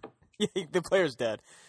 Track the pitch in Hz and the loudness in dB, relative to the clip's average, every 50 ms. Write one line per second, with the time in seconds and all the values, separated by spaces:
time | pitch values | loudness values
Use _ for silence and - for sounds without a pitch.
0 | - - - _ _ _ _ - 208 - - 233 180 147 160 180 165 - 190 196 | -18 -20 -20 _ _ _ _ -4 -4 -2 -2 -6 -6 -2 -2 -2 0 2 2 4
1 | 180 147 131 - 123 113 107 - - - - - - | 4 2 0 -2 -2 -2 -2 -4 -8 -18 -20 -20 -20